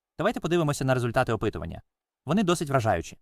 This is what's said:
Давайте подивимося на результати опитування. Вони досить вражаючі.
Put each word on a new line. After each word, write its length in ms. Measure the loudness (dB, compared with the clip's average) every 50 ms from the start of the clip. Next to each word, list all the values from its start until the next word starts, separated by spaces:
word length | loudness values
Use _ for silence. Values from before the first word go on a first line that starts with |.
| _ _ _ -4
Давайте 220 | -2 -2 -2 -2
подивимося 440 | -2 0 0 2 2 0 0 0 0
на 100 | 0 0
результати 380 | 2 0 0 0 0 0 2 0
опитування. 500 | 0 0 -2 -2 -4 -6 -10 -10 -14 -16 _ _ _ _ _ _ _ _
Вони 160 | -2 0 2 4
досить 280 | 2 2 2 0 0
вражаючі. 480 | 0 2 2 2 2 0 -2 -6 -12 -20